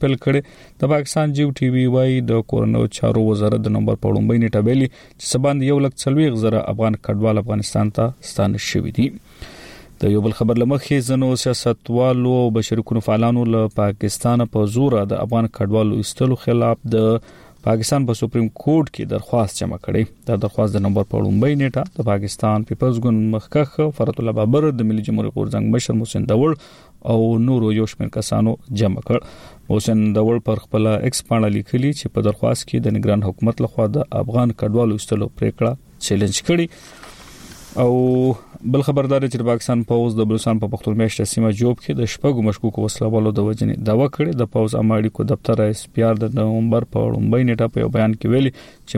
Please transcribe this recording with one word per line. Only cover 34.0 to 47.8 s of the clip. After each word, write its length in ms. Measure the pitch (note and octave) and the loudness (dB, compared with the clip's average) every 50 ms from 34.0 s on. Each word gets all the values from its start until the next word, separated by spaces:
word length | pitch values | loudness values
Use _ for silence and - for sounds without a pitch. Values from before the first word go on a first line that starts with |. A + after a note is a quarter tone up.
| - - - - G#2+ | -4 -2 -4 -4 -2
افغان 340 | A2 A2 B2 B2 A#2+ A2 - - | -2 0 0 0 0 0 -2 -2
کډوالو 360 | G#2+ G#2 A#2+ A#2+ A2+ G#2 G#2+ | -2 0 2 2 2 0 -2
ایستلو 300 | - - A2+ G#2 G#2 - - | -4 -4 -2 -2 -2 -4 -4
پریکړه 340 | - - A2 - - A2+ A2+ C3 - - - - - - | -2 -2 -2 0 0 -2 -2 -2 -4 -10 -18 -16 -10 -4
چیلنج 360 | - G2+ G2+ G#2 G2 F#2+ - - | -2 0 0 0 0 -2 -2 -2
کړي. 200 | - E3+ F3 E3+ E3 - - - - - - - - - - - - - - - - - - - - - - | 0 0 0 0 -2 -6 -12 -20 -20 -20 -20 -20 -20 -20 -20 -20 -20 -20 -20 -20 -20 -20 -20 -20 -8 -2 0
او 100 | B2+ A#2+ B2 B2+ B2+ B2+ B2+ B2+ B2+ C3 A#2+ - - - - - - A#2+ | 2 2 4 4 2 2 2 2 2 2 0 -2 -6 -16 -18 -8 -4 0
بل 100 | B2+ C#3 C3+ | 0 0 2
خبردار 380 | - C#3 C#3 C3+ C3 C#3 C3+ C3+ | 2 0 0 2 2 2 0 0
چې 140 | C3 B2 A#2 | 0 -2 -2
د 40 | A2+ A#2+ | -2 0
پاکستان 340 | A#2+ A2+ - - B2+ A#2 A2+ - | -2 0 0 0 0 0 0 0
پوځ 260 | A#2+ A#2 A#2 A#2+ G#2+ | 2 2 2 2 2
د 100 | A2+ A2 G#2+ | 0 0 0
بلوچستان 280 | A2 A2 - A#2+ A2+ A2 A2 | 0 0 0 0 0 0 -2
په 80 | G2+ | -4
پښتون 260 | - - - A2 G#2+ G#2+ | -6 -4 -4 -2 0 0
میشته 280 | A2+ A2 - - G#2+ - | 0 0 -2 -2 -4 -2
سیمه 220 | - - A2+ A2 G#2 G#2+ | 0 0 0 0 2 2
جوب 180 | A#2+ A#2+ A#2+ - - | 0 0 0 -2 -4
کې 100 | - D3 C3 | -6 -4 -2
د 100 | A#2+ G#2 - | -2 -4 -4
شپږو 300 | - - C#3+ C#3 A#2+ A2 | -2 -2 0 0 2 0
مشکوکو 360 | A2 G2+ - - A2 - - G#2+ | 0 0 -2 -2 -4 -2 -2 -4
وسلوالو 460 | G#2+ - - A2+ A2 A2 A2 A2 G#2+ G#2 | -4 -2 -4 -2 0 0 2 0 0 0
د 80 | G#2+ G2+ | 0 0
وژنې 380 | G#2+ A2 G#2+ G#2+ G#2+ A2 - A2 A2 | 0 0 0 -2 -2 -2 -2 0 0
دعوه 180 | G#2+ A#2 C#3 C#3 - | 2 2 2 0 0
کړې. 160 | - D3+ E3+ E3 B2 | -2 -2 -2 -2 -2
د 80 | A#2+ - - | -2 -2 0
پوځ 200 | A#2 A2 A2 A2+ A2+ | 0 0 0 0 0
عامه 180 | A2 A2 A2 | 2 2 2
اړیکو 300 | G#2+ G#2+ A2 - - G#2+ G#2+ | 2 0 0 -2 -2 -2 -2
دفتر 320 | A2 - - - A2+ A2 A2 | -2 -2 -2 0 0 2 2
اس 180 | G#2+ G#2+ - - - - | 0 -2 -4 -8 -6 -2
پی 100 | A2+ A2+ A2+ | 0 2 2
آر 100 | A2 G#2+ A2+ | 2 0 -2
د 120 | G#2+ B2 A#2+ | -2 -2 -2
نومبر 500 | G#2+ A2 A2 A2+ A2+ A2+ A2+ A#2 B2 - - | 0 0 0 0 0 2 0 0 -2 -2 -2
په 80 | A2 A2 A2+ A2+ | -2 -2 0 0
لومړۍ 300 | A2 G#2+ G#2+ A2 B2+ B2+ | 0 0 2 2 2 2
نیټه 200 | B2 A#2 A2 A#2+ A2+ - | 2 2 0 -2 -2 -2
په 120 | A2+ | -2